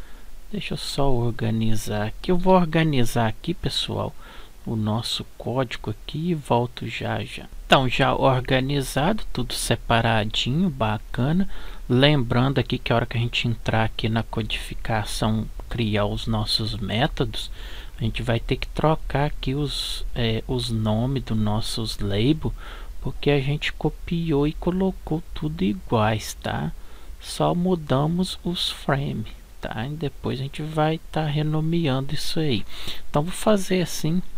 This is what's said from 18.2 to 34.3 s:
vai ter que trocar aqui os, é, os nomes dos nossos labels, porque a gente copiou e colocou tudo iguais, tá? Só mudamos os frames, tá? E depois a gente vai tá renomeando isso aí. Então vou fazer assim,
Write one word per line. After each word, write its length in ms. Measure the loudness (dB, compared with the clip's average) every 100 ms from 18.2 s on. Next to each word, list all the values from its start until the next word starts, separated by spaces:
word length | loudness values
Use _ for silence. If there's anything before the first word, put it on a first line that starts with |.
vai 160 | 0 0
ter 160 | 0 -2
que 120 | -2
trocar 580 | 0 2 2 0 0 0
aqui 280 | -2 -2
os, 500 | -2 -2 -4 -4 -4 -4 0
é, 280 | 0 0 0
os 240 | -2 0
nomes 520 | 0 2 2 2 0
dos 140 | 0 0
nossos 600 | 2 2 0 -2 -2 -2
labels, 520 | 0 4 4 2 0 -4 -8 -10 -10 -6
porque 300 | -4 -2 2
a 100 | 2
gente 320 | 2 0 -2
copiou 720 | -2 -2 -2 -4 -2 2 2 2
e 60 |
colocou 680 | 0 0 2 0 0 -4 -4 -4 -6
tudo 280 | -4 0
iguais, 720 | 0 -2 0 2 4 2 -4
tá? 380 | -8 -4 -2 -4 -6 -10 -12 -12 -12
Só 340 | -8 0 2
mudamos 840 | 2 2 2 2 2 2 0 -2 -4
os 280 | -4 -4 -4
frames, 600 | -4 0 0 0 -4 -6 -10 -16 -10
tá? 240 | -8 -6 -6
E 60 |
depois 480 | -4 -6 -4 -4 -4
a 40 |
gente 200 | -4 -6
vai 360 | -4 0 2 0 -4
tá 140 | -2 0
renomeando 880 | 0 2 2 2 2 2 2 0 0
isso 240 | 2 2
aí. 260 | 2 2 2 -2 -2 0 0
Então 140 | 2
vou 100 | 0
fazer 520 | 0 4 4 4 2
assim, 380 | 2 0 2 2 2